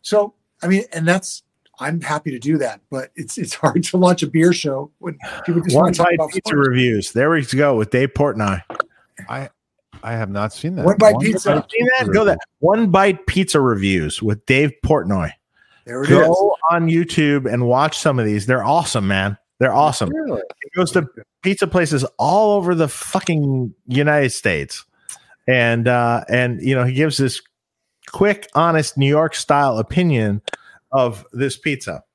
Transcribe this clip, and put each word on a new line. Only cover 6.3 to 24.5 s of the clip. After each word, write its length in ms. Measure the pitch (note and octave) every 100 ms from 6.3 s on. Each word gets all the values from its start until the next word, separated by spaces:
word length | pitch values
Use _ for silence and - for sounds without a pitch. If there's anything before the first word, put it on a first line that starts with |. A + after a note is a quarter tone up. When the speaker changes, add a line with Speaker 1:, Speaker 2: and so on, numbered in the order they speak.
Speaker 2:
Pizza 200 | F#3+ -
Speaker 1:
Foreigner. 180 | D3+ C3+
Speaker 2:
Reviews. 420 | B2+ B2 G#2+ F#2
There 180 | A2+ C#3+
we 140 | E3
go 320 | B2+ C3 D3 A#2
with 140 | G#2+
Dave 220 | B2+ C3+
Portnoy. 460 | - C#3+ A2+ G#2 F#2 - - - _ _ - -
Speaker 3:
I, 200 | C3 C3+ _ _ _ _ -
I 100 | A2+
have 180 | A2+ G#2
not 220 | G2+ G#2+
seen 240 | - D#3+ F#3
that. 80 |
Speaker 1:
One 120 | F3+ G3+
Bite 180 | G#3+ G#3+
Speaker 3:
One 80 |
Speaker 1:
Pizza. 240 | A3 F#3+ -
Speaker 3:
Bite 40 | -
Speaker 2:
Have 80 | -
you 60 | A4
seen 80 | B3
that? 120 | B3+
Speaker 3:
Pizza 140 | G#3+
Speaker 2:
Go 80 | G3
Speaker 3:
Reviews. 60 | G#3
Speaker 2:
there. 120 | - - _
One 300 | E3 G#3+ A3
Bite 360 | F#3+ G3 F#3+ -
Pizza 340 | F#3 F#3+ D#3
Reviews 640 | C3 G#2 G2 F#2 D#2 -
with 240 | G#2+ G#2 -
Dave 260 | C3 D3 -
Portnoy. 480 | - D3+ E2+ G2 D#2 - _ _ _ _ -
Speaker 1:
There 160 | B2
it 40 | C#3
Speaker 2:
Go 140 | C#3 D#3
Speaker 1:
is. 280 | F3+ G3+ F3 E3
Speaker 2:
on 180 | E3+ E3
YouTube 640 | E3 E3+ - D3+ C#3+ B2+
and 140 | A#2+ A#2+
watch 320 | B2+ D3+ -
some 200 | D#3 C3
of 60 | A2
these. 200 | G#2 G2+
They're 180 | B2+
awesome, 440 | G2+ D#3+ D3+ A#2 G2
man. 280 | F#2+ G2 G2+ _ _
They're 140 | B2+
awesome. 380 | A2+ D3 C3 F#2
Speaker 3:
Really? 300 | D4+ D4 A#2+ F#2 -
Speaker 2:
He 80 | - F3+
goes 160 | F3
to 120 | F#3 D3+ - - _
pizza 240 | F#3+ G3 F3+
places 380 | F3+ D#3+ C#3+ C3+ -
all 360 | C3+ F#3+ A3 G#3
over 200 | F3 E3+
the 100 | D3+
fucking 880 | - - F#3+ - D#3+ C#3+ C3+ B2 - -
United 420 | B2+ C#3+ D3+ C3+
States. 540 | - G#2+